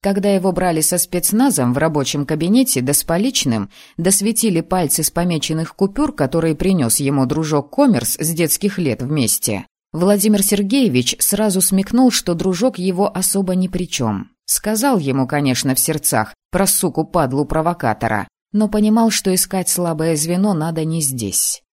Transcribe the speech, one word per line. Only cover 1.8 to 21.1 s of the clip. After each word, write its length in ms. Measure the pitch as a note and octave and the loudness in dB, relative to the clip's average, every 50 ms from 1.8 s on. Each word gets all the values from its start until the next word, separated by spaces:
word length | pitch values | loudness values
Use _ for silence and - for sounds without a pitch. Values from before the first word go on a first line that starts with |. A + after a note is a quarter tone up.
| D#3 E3 D3+ D3 C#3 - - C#3+ C#3+ | 0 0 0 0 -2 -2 -2 -4 -2
кабинете 560 | C3+ D#3+ D#3 E3 F3 G#3 B3+ C4+ B3+ - C#3 B2 | -2 -2 -2 0 2 4 4 4 2 0 -2 0
да 100 | C3 D3 | 0 0
с 120 | - - | 0 0
поличным, 680 | - E3 F3 G#3 C4+ B3 - - C#3 A2+ A2 G2+ G2 - - - - _ | 0 -2 0 0 -2 -2 -2 -2 -2 -2 -2 -2 -6 -10 -20 -20 -16 _
да 140 | - E3 F#3 | -2 0 0
светили 500 | G3 G3 G3 A3 A3 A3+ - A3 F3+ E3 | 2 2 0 0 0 0 0 0 0 0
пальцы 420 | E3 - F#3 F#3 F3 C3+ - - D#3 | -2 -2 -2 0 0 0 -2 -2 -2
с 80 | - | -2
помеченных 640 | _ F3 F3 F3+ E3+ D#3 - - D#3 D#3+ D#3+ - - | _ -2 -2 0 -2 -2 -2 -4 -4 -4 -4 -6 -2
купюр, 380 | - G3 G3 G3 - D4+ D4+ - | -2 -2 -2 0 -2 -2 -2 0
которые 420 | - D3+ B2+ - E3+ D#3+ E3 D#3 | 0 -2 0 0 0 0 0 0
принес 420 | D3+ F3 F#3 F#3+ F3 C3 A2+ - | 0 0 0 2 2 2 0 0
ему 280 | - C#3+ C3+ D3 C#3 C3 | 0 0 0 2 2 2
дружок 500 | B2+ - D3+ D#3+ D3+ D#3 C#3+ C#3 - - | 2 0 -2 0 0 0 0 -2 -2 2
Коммерс 440 | - C#4+ C#4 G3+ B2 G#2+ - - - | 4 4 4 4 2 0 -2 -4 -4
с 100 | - D#3 E3+ | -4 -4 0
детских 420 | D#3 E3+ D3+ - - - G3+ G3 | 0 0 0 0 -2 -2 -4 -2
лет 240 | F#3+ F3 C#3 A2+ - | 0 0 0 0 -2
вместе, 680 | C3 B2+ D#3 D3+ B2 G#2+ - - - - G#2+ F#2+ - _ _ _ _ _ - | -2 -2 0 0 2 0 0 -2 -2 -4 -4 -4 -8 _ _ _ _ _ -2
Владимир 500 | D#3 F3 G3 G3+ G3+ F#3+ A3 G#3 G3+ G3 | 0 2 4 4 4 4 2 2 2 2
Сергеевич 760 | - G#3 G3 G#3 F#3+ A#3 C#4 C4 G3+ B2 B2 B2 B2+ - - | 2 0 0 0 0 2 2 2 4 2 2 0 0 -2 -2
сразу 420 | - - G3+ G3+ A3 G#3+ F#3 F#3+ F#3 | -2 -2 0 0 0 2 2 0 0
смекнул, 480 | - F#3+ F#3+ F#3+ - - A#3+ C4 B3+ | 2 2 0 0 2 2 4 4 4
что 240 | - - - - F3 | 4 2 -2 -2 -2
дружок 440 | E3 F3+ F#3+ F#3 E3+ G#3+ C4 C4 - | 0 0 -2 0 2 0 0 0 0
его 380 | F3+ F#3+ F#3 F3 F3+ - - | -2 -2 0 0 -2 -2 -2
особо 380 | F#3 F#3 - - G3 G3 F3+ F#3 | -2 -4 -2 0 -2 -2 0 0
ни 120 | F#3 F#3 F3+ | 0 -2 -2
при 200 | F#3 F#3 F3+ E3+ | -2 -4 -4 -4
чем. 420 | - - B2+ A2 G#2 F#2+ - - _ _ _ | -4 -2 -2 -2 -2 -4 -8 -12 _ _ _
Сказал 540 | - - - - G#3 A3 A3 A#3 C#4+ C4 G3 | -6 -6 -4 -2 -2 -2 0 2 2 2 2
ему, 280 | D3 C#3 C3 C3+ C3 | 0 0 0 0 0
конечно, 480 | B2 - D3 D3 C#3 B2+ - - C#3 C3 | 0 -2 -2 0 0 0 0 0 -2 0
в 40 | B2+ | 0
сердцах 560 | - - D#3 D3+ - - - A#2 A2 - - _ _ _ | 0 -2 -2 -2 -2 -2 0 0 -2 -2 -8 _ _ _
про 160 | - G#3 G3 | -2 0 0
суку-падлу-провокатора, 1600 | - - - - F3 - - D#3+ - - F3 D#3 B2+ C3 C#3 D3 C3+ D3 D#3+ D#3 E3+ F3 - - A#2+ G#2+ - - A2+ G#2+ G#2 G2 - _ _ _ _ - | 2 0 0 -2 -2 -2 -2 -6 -2 0 0 0 0 0 -2 -2 0 -2 0 0 0 -2 -2 -2 -2 -2 0 -2 -2 -2 -2 -4 -8 _ _ _ _ 0
но 160 | G#3 G#3+ G#3 | 0 0 2
понимал, 420 | G#3 G#3+ G#3 G#3+ G#3+ A#3 A3+ A3+ | 2 2 2 4 4 4 4 2
что 240 | A3 - - G3 F#3 | 2 0 0 0 0
искать 360 | F#3 - - - F#3+ F3+ - | 0 -2 -2 -2 -4 -2 -2
слабое 460 | - - F3+ E3+ E3 D3+ D#3+ E3 E3 | -2 -2 -2 -2 -2 -2 0 0 0
звено 360 | D3+ D#3 E3 F3 F3+ G3 G#3 G3 | 0 -2 -2 0 0 0 0 0
надо 320 | D#3 D3+ E3 E3 D#3+ D#3+ | 0 -2 -4 -4 -4 -4
не 160 | D#3+ D#3+ E3 | -2 -2 -2
здесь. 640 | D3+ C#3 | -2 -2